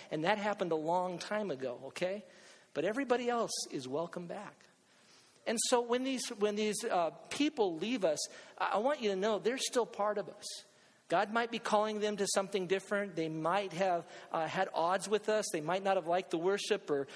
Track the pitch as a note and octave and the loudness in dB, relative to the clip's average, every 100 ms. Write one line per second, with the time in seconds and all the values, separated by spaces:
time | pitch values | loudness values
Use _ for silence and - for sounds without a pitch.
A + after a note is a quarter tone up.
0 | - D3+ E3+ G#3 G#3 G3+ F3+ D#3+ D#3 F3+ | -8 -2 2 2 0 -2 0 0 2 0
1 | F3+ E3+ - G#3+ G3+ C3+ C3 A#2+ C3+ - | 0 -4 -4 -4 -4 -4 -6 -6 -10 -4
2 | F3+ G#3 - - - - - - G3 A3 | -4 -4 -10 -20 -20 -20 -8 -4 -2 -2
3 | C4 B3 A#3+ A#3+ G3+ - - D3+ B2+ C#3+ | 0 2 2 0 0 -2 -4 -6 -4 -4
4 | E3+ F3 F3 F#3 G3+ - - _ _ _ | -4 -6 -8 -10 -12 -16 -20 _ _ _
5 | - - - - - A3+ - A#3+ A#3+ B3 | -20 -20 -20 -10 -4 -2 4 2 4 0
6 | C4 B3+ - A3 G#3 G#3 G#3+ G3+ A#3 F#3 | 0 -2 -4 0 2 2 0 0 0 2
7 | D#3+ D3+ - - D4 C#4 G3+ D#3+ G#3+ B3+ | 2 -2 -10 0 0 4 2 2 -2 2
8 | F3+ D3+ - - - - F3+ F#3+ B3 D4+ | 2 2 -2 -8 -18 -4 0 2 2 2
9 | G#3+ F#3+ G#3+ G3+ G3+ B3+ - B3 A3 - | 0 2 2 2 0 0 0 0 0 0
10 | G#3 G#3 F#3 - - - - _ - _ | 0 0 -4 -10 -12 -12 -14 _ -20 _
11 | _ E3+ G#3 A3+ A#3 A#3 - G#3 G#3+ G#3+ | _ 2 2 0 0 -2 2 2 2 0
12 | G#3 G3+ G3 G#3 G3 G3+ F3 F#3+ - G3+ | -2 0 0 0 0 -2 0 0 0 -2
13 | G3+ E3+ D#3+ D#3+ D#3+ F#3+ G3 E3 F#3+ E3+ | -2 -2 -2 -2 0 0 0 0 2 0
14 | D#3+ - - E3 D#3+ F3+ F#3+ - E3 F#3+ | -2 -14 -6 -4 -2 0 0 2 2 2
15 | F#3 G#3 G#3 G#3+ G3+ E3 D3+ F#3 G3 F#3+ | 2 0 2 0 0 -2 0 0 2 2
16 | E3 F3+ F#3 E3 F3+ G3 - G3+ - C#3+ | 4 0 2 0 2 2 2 0 2 -2
17 | - | -2